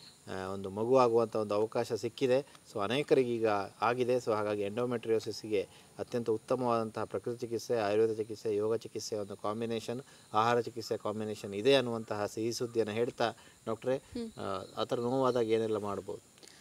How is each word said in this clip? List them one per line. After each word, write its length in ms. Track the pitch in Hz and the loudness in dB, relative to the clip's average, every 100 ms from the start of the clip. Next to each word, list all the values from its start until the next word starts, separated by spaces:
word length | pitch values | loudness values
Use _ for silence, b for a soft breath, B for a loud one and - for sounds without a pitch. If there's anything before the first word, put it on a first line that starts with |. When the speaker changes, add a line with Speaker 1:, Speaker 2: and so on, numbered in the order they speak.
| B - - | B -20 -10
Speaker 1:
ಆ, 200 | 95 95 | -6 -6
ಒಂದು 220 | 98 98 | -6 -6
ಮಗು 280 | 98 117 131 | -2 4 6
ಆಗುವಂಥ 380 | 123 113 113 113 | 6 4 2 0
ಒಂದು 200 | 107 104 | 0 2
ಅವಕಾಶ 380 | 110 123 113 | 2 0 -2
ಸಿಕ್ಕಿದೆ. 460 | 117 117 - 135 127 | -2 -4 0 2 2
So, 440 | 143 - - 113 | 0 -10 -10 -4
ಅನೇಕರಿಗೆ 480 | 101 127 147 143 123 | 0 0 4 4 4
ಈಗ 160 | 117 110 104 98 - | 2 2 2 -2 0
ಆಗಿದೆ. 320 | 110 123 120 | 2 2 2
So, 200 | 127 120 | 2 2
ಹಾಗಾಗಿ 280 | 107 104 104 | 0 0 -2
ಎಂಡೋಮೆಟ್ರಿಯೋಸಿಸ್‌ಗೆ 1040 | 101 107 123 120 113 110 113 107 110 104 90 B B - | -2 -2 -2 -2 0 0 0 -8 -2 -2 -2 B B -12
ಅತ್ಯಂತ 300 | 101 123 113 | -6 -4 -2
ಉತ್ತಮವಾದಂತಹ 760 | 110 - 127 123 117 110 110 | -2 -2 0 2 0 0 -6
ಪ್ರಕೃತಿ 360 | 104 101 - 120 | -6 -6 -6 -6
ಚಿಕಿತ್ಸೆ, 400 | 117 113 - 120 | -6 -6 -2 0
ಆಯುರ್ವೇದ 380 | 101 107 113 110 | 2 4 2 0
ಚಿಕಿತ್ಸೆ, 380 | 110 107 113 104 | -6 -6 -4 0
ಯೋಗ 200 | 107 113 | 0 -2
ಚಿಕಿತ್ಸೆ 400 | 110 110 - 107 | -4 -10 -6 -6
ಒಂದು 200 | 101 101 | -6 -6
ಕಾಂಬಿನೇಷನ್, 640 | 104 110 113 113 110 120 B B B | -6 -4 -4 -4 -6 -8 B B B
ಆಹಾರ 260 | 107 117 120 | 2 4 2
ಚಿಕಿತ್ಸೆ 380 | 113 117 - 110 | 0 -6 -6 -4
ಕಾಂಬಿನೇಷನ್ 560 | 107 107 107 107 107 | -4 -4 -4 -6 -6
ಇದೆ 220 | 98 117 139 | 0 4 4
ಅನ್ನುವಂತಹ 500 | 123 117 110 107 104 | 4 -4 -4 -4 -4
ಸಿಹಿ 280 | - 113 | -2 -4
ಸುದ್ದಿಯನ್ನು 400 | 113 123 117 104 | -2 -2 0 0
ಹೇಳ್ತಾ, 380 | 107 120 - 117 - B B - | 0 -2 0 -2 -2 B B -8
ಡಾಕ್ಟ್ರೇ, 320 | 110 127 135 | -4 -2 -4
Speaker 2:
ಹ್ಮ್. 340 | - 247 226 - 101 95 - - | -4 -10 -8 -8 -6 -6 -6 -4
Speaker 1:
ಆ, 40 | |
ಆ 20 | |
ಥರ 160 | 110 123 | -2 -2
ನೋವಾದಾಗ 480 | 120 135 131 123 113 | 0 2 2 2 2
ಏನೆಲ್ಲ 300 | 110 113 107 | 2 2 -2
ಮಾಡ್ಬೋದು? 560 | 104 98 98 101 - - B B | -2 -6 -8 -12 -16 -20 B B